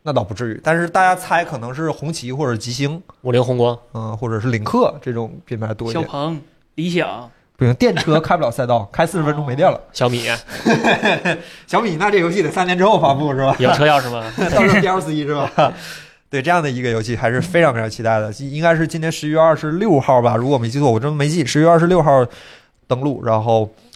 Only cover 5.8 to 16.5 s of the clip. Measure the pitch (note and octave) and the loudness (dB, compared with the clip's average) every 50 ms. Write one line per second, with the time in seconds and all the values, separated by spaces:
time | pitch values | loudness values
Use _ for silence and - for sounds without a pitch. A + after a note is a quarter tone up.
5.8 | A#2 A2+ A2+ E3 - - - C#3+ D3 E3 E3 C#3+ C3+ _ _ _ _ _ _ D3+ | -6 -6 -4 -4 -6 -6 -6 -6 -6 -6 -6 -8 -10 _ _ _ _ _ _ -6
6.8 | E3 F3+ E3+ E3+ - F#2+ G2 A#2 B2 A#2 _ _ _ _ _ - B2 A#2+ B2+ - | -6 -2 -2 -2 -4 -4 -6 -10 -14 -18 _ _ _ _ _ 0 0 0 2 2
7.8 | B3 A#3 F3+ D#3 - E3+ D3+ D#3+ - - F3 E3 C#3+ A#2 A2+ - B2 A#2+ A#2+ A2+ | 2 2 2 0 0 2 2 2 2 0 0 0 0 0 -2 -2 0 0 0 0
8.8 | G2+ - - - E3 E3 - E3+ D3+ D3+ D3 D3+ D3 C3 B2 C#3+ F#3 E3 A#2+ - | -2 -2 -2 -2 -2 0 0 -2 -2 -2 -2 -2 -4 -4 -2 2 2 2 2 0
9.8 | - - - - B2+ B2 A#2+ A#2+ A#2 A#2+ A#2 A2+ - - - - - A3+ A3 A#2 | -4 -12 -4 -2 0 0 0 -2 -2 -2 -4 -4 -6 -10 -12 -4 0 0 0 2
10.8 | - A#3 F#3+ - - G#3 E3+ C#3+ - F3 - - - - - - - - F3 G3+ | 2 0 0 0 0 0 -2 0 -2 -4 -4 -4 -8 -14 -20 -20 -8 -4 -2 -2
11.8 | A#3 G3+ D#3 D#3 G3+ G#3 G3+ F#3+ E3+ E3+ F3+ G#3 E3 C#3 - F#3+ F3+ F3+ F3+ F3+ | 0 -2 -2 -2 0 0 2 2 2 0 0 0 -2 0 -2 -2 -2 0 0 2
12.8 | F#3+ G#3+ G#3 D#3 D#3+ C#3 C#3 C#3 D3+ D3 C3 C3+ C3+ C3+ - - B2+ B2 - C3+ | 4 4 4 4 4 2 2 0 -2 -2 -2 0 0 0 2 2 2 2 4 4
13.8 | D3 D3+ D3 C#3 B2+ A#2+ A#2+ A#2 A2+ A2+ - - F#3+ E3+ - - - G3 G3 G3+ | 4 4 4 4 2 -2 -6 -6 -8 -6 -4 -4 -2 0 2 4 4 4 4 4
14.8 | G3 F3+ F#3 F#3 D3 D#3+ D#3 D3+ D3 D3 D3 C#3+ A#2 - - F3 C#3+ A#2+ - - | 4 2 0 -2 -2 -2 -4 -4 -2 -2 -2 -2 -4 -2 2 2 2 2 0 -4
15.8 | - - - - - - _ _ _ _ C#3+ C3+ B2+ E3+ | -14 -16 -18 -18 -20 -20 _ _ _ _ -6 -2 0 0